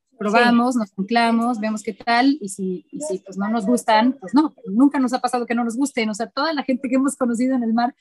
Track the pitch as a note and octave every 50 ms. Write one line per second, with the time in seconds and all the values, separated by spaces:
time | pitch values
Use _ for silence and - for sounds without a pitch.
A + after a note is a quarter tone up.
0 | _ _ _ - - G#3 G3+ A#3+ A#3+ A#3+ A#3+ A#3 A#3+ B3+ B3+ A#3+ G#3+ - - -
1 | F#3+ G3 A#3 A#3 A#3 A#3 A3+ A3+ A#3 A#3+ B3 G#3+ G#3 A3 A3 G#3+ - - G3+ -
2 | - - A#3 A#3 B3+ C#4 C#4 D4+ - F#3+ - - F#3+ F#3 F#3 F3+ - _ - F#3
3 | F#3+ G#3 F#3+ F#3 - - F3+ F#3 G3 G#3+ A3+ A#3 G3+ G3+ B3 A#3 - - A3 G#3+
4 | A3+ B3+ C4+ - F#4+ F3+ - C#4 D#4+ - - _ - F#3 G3 A3+ C4+ C#4+ C#4+ C#4+
5 | C4 A#3 B3 A#3+ - B3 - B3 A#3+ - A#3 A#3 A#3+ A#3 A3 A#3+ C#4+ B3+ - B3
6 | A3+ A3 G#3+ G3 A#3 - - C4+ C#4+ D#4+ D#4+ C#4+ B3 - C4 A#3+ - B3+ B3+ C4
7 | C4+ C#4 - - B3+ A#3 A#3+ G#3+ B3+ C4 C4 B3+ A#3 A3+ A3 A#3 A#3+ A#3+ - _